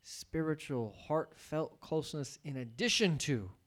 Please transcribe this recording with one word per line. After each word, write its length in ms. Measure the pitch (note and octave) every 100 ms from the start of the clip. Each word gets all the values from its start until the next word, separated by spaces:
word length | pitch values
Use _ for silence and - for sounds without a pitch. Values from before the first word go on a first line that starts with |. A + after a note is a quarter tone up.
spiritual, 880 | - - - D#3+ D#3 D#3 - C3 A2
heartfelt 880 | - - D#3 - - - D3+ D#3+ -
closeness 580 | - D#3+ C#3+ D#3 C3+ -
in 140 | D3 C3+
addition 600 | A#2+ A#2 A3+ - G#3+ D3
to 320 | - B2+ F#2+ -